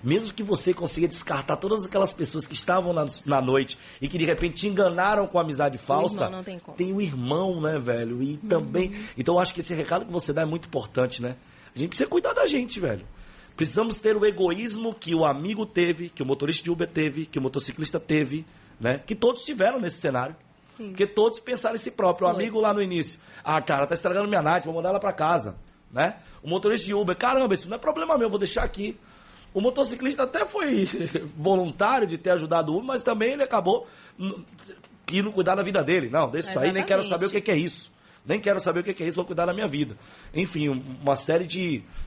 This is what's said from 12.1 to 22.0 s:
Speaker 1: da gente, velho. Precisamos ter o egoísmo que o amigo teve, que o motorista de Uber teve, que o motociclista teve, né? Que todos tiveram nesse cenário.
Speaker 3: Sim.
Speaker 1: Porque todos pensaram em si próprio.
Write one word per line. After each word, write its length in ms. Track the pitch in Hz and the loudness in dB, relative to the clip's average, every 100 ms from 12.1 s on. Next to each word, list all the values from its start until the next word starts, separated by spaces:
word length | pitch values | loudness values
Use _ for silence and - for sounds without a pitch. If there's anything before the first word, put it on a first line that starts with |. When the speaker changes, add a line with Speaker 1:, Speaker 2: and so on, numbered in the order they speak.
| 349 - | 2 2
Speaker 1:
da 120 | - 508 | 2 2
gente, 340 | 285 247 220 | 2 -2 -2
velho. 260 | 165 104 - - - - - - | -2 -4 -8 -18 -20 -20 -14 -4
Precisamos 420 | 160 - 226 214 | -2 0 0 0
ter 180 | 214 208 | 2 4
o 100 | 214 | 4
egoísmo 680 | 180 185 180 233 208 226 | 4 2 2 -2 -4 -4
que 220 | 202 156 165 | -6 -2 2
o 100 | 156 | 4
amigo 400 | 139 170 214 214 | 2 -2 -4 -2
teve, 440 | - 175 160 170 | 2 2 0 -4
que 120 | - | -6
o 40 | 131 | -2
motorista 380 | 139 143 - | -2 0 -2
de 60 | 165 | -2
Uber 180 | 170 170 | -2 -2
teve, 380 | 160 156 139 156 | 0 -2 -2 -6
que 140 | - | -2
o 20 | |
motociclista 580 | - 139 - 131 156 165 | -2 -4 -6 -6 -4 -4
teve, 460 | - 156 135 151 160 - - - | 0 2 2 -4 -8 -20 -20 -6
né? 200 | 110 139 - | -2 -2 -4
Que 80 | 220 | 0
todos 280 | 240 247 | 2 0
tiveram 360 | - 254 196 262 | -4 0 2 2
nesse 180 | 175 - | -4 -4
cenário. 340 | 165 127 131 160 _ _ _ - | -2 -2 -4 -10 _ _ _ -16
Speaker 3:
Sim. 120 | 214 | -10
Speaker 1:
Porque 160 | 185 202 | -2 0
todos 320 | 202 220 220 | 4 2 2
pensaram 360 | - 247 226 233 | -6 -4 -2 -4
em 20 | |
si 140 | - | -6
próprio. 360 | - | 0